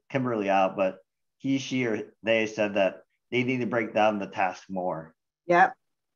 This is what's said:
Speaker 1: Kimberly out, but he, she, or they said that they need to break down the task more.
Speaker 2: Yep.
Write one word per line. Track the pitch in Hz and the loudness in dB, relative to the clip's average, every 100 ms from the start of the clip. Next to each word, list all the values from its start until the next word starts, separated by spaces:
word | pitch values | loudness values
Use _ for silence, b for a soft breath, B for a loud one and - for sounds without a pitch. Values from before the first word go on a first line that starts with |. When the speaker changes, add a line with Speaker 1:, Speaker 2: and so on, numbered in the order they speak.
| _ | _
Speaker 1:
Kimberly | 135 127 113 98 | -4 0 0 2
out, | 98 95 98 | 2 2 2
but | 95 - _ _ _ _ | -2 -2 _ _ _ _
he, | 135 135 | -2 -2
she, | 131 131 120 | -2 -2 -2
or | 104 104 _ | -2 -6 _
they | 113 113 107 | 0 2 2
said | - 104 101 | 0 0 2
that | 95 - _ _ _ | 0 0 _ _ _
they | 120 | -2
need | 120 127 | 0 -2
to | 110 | -2
break | 120 107 | -2 -2
down | 110 107 104 | 2 2 0
the | 95 | -4
task | 104 92 90 - | -4 -4 -4 -10
more. | 95 90 80 80 _ _ _ - | -6 -4 -6 -10 _ _ _ 0
Speaker 2:
Yep. | 175 190 - _ _ _ | 4 4 0 _ _ _